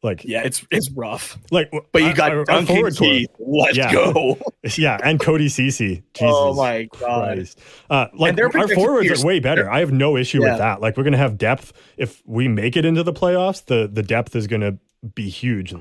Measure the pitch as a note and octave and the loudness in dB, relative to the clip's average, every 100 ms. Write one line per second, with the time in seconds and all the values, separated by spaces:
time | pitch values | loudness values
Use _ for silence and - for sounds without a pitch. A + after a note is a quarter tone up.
0 | A2+ F2+ - A2+ C3 - - G#3 C3+ C3+ | -4 -6 -6 -6 -4 -6 -4 -4 -4 -8
1 | A2+ A2 - - - F3 D#3 D3+ - - | -8 -8 -12 -16 -2 -2 -2 -6 -2 2
2 | D#3+ D#3 D3+ D3+ D3+ E3+ F3 F#3 A3+ D3 | 2 2 2 0 2 2 4 2 2 2
3 | D3+ C3+ A#2+ _ A#2+ D3 D3 C3+ B2+ G#2 | 2 2 -2 _ -2 2 2 2 2 2
4 | F#3+ D#3+ B2+ C3 F3+ - B2+ - D3+ G2+ | 4 2 0 -2 -6 -10 -8 0 0 2
5 | B2 D#3 - D#3 D3 - C3 C3 C3 F#2+ | 0 0 2 2 2 0 -2 0 -4 -4
6 | - - D3+ D3 C#3+ C3+ B2+ A2+ A2+ - | -10 -2 2 4 2 0 -2 -2 -8 -8
7 | A#2+ A#2+ A#2 A2 F2+ - - - _ C#3+ | -4 -2 -2 -6 -8 -16 -20 -20 _ 0
8 | A#2+ - D#3+ F3+ A#3+ D#4 G#3+ F#3+ G#3+ C4+ | 0 0 0 2 2 2 2 2 2 2
9 | F3+ B2+ C#3+ F#3 C3+ D#3 G2 B2+ E3 C3+ | 2 2 0 0 0 0 0 0 0 2
10 | C#3+ C#3 B2+ C#3 C#3 A2+ A2 G2 A2 A2 | 2 0 0 0 2 2 -2 0 -2 0
11 | C3+ C3+ C3+ G#2 A2 C3 - - - - | 0 2 2 0 -2 -2 -6 -20 -20 -8
12 | - - - A2+ B2+ G#2+ A2+ C#3+ D#3+ E3 | -8 -8 -6 -2 0 0 0 0 2 2
13 | E3+ D#3 F3+ F3+ F#3 F#3+ - A#2+ G#2+ G#2 | 0 -2 0 2 0 -4 -2 0 0 -4
14 | G2+ A#2 A2+ A#2 G2+ A2 G#2 G2 _ _ | -2 -2 -2 -6 -4 -2 -2 -6 _ _
15 | A2 - G2+ F2 B2 A2 F2+ F2+ | -14 -10 -10 -6 -4 -4 -6 -12